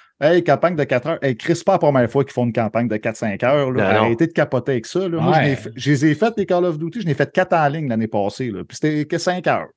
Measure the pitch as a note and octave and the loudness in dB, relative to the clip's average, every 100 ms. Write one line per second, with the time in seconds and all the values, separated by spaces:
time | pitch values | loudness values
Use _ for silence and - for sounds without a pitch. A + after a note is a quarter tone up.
0 | _ - D3 F3+ E3+ C#3 E3+ D#3+ C#3 B2 | _ -2 2 2 2 2 2 0 0 0
1 | D3+ E3 C#3 A2+ - E3 - F#3 D3+ C3+ | -2 -2 -2 -2 -2 0 2 2 4 4
2 | A#2 C#3 C3+ - A#2+ A#2 A2 A2+ A#2+ G#2+ | 2 2 -2 0 -2 0 -2 0 -2 -2
3 | A#2 A2 A2+ G2 B2 D3 C3+ B2+ F#2+ G#2+ | -4 -4 -6 0 2 2 2 0 2 2
4 | A2 A#2 E3 E3 C#3+ B2+ A#2+ B2 - F3 | 2 2 0 0 0 -2 -2 -4 -4 -4
5 | F#3 E3 E3+ D#3 C#3+ C3+ - A#2 C#3 C#3+ | -4 -2 2 4 2 -2 -6 -4 0 2
6 | D#3 D3+ A3 - F#3 F3+ F3+ D3+ E3 A#3 | 2 2 0 0 0 0 0 -2 -6 -4
7 | F3 C#3 C#3 - F#3 E3+ D3 D#3+ C#3+ A2+ | -2 -2 0 0 0 2 2 0 -2 -2
8 | A2 G#2 G2+ - B2+ F#2+ - - D#3 D3+ | -2 -2 -2 -4 -6 -8 -10 -4 -2 -2
9 | D3 E3+ F3+ F3+ D#3 A2+ D2+ | -2 -4 -2 -2 0 -2 -4